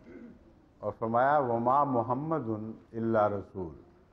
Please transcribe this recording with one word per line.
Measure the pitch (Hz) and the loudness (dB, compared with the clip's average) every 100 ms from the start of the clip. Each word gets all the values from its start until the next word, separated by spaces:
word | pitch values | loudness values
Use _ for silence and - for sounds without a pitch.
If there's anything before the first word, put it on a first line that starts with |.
| - - 233 - - - _ _ | -20 -20 -20 -20 -20 -20 _ _
और | 104 | -8
फरमाया, | - 113 117 135 151 | -4 0 2 4 4
"वमा | 127 117 120 135 | 2 0 2 2
मुहम्मदुन | 147 127 113 127 156 160 117 107 107 113 - | 2 0 0 -2 -2 -4 -2 -6 -6 -12 -12
इल्ला | 113 113 113 104 | -4 0 4 2
रसूल", | 101 95 95 87 73 - - _ | 0 -6 -10 -10 -10 -20 -20 _